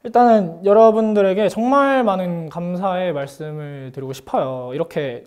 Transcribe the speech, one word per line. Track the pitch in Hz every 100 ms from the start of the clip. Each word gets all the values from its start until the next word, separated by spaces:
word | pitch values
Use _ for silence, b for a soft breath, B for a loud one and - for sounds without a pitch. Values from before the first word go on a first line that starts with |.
일단은 | 240 240 240 220 175 165
여러분들에게 | 196 214 226 220 220 208 196 185 202
정말 | 214 240 277 277 262
많은 | 226 190 180 170 160
감사의 | 170 175 180 190 180 180
말씀을 | 147 139 - 151 151 147 139 135
드리고 | 135 131
싶어요. | 131 - 247 135 131 123
이렇게 | 139 165 165 139 120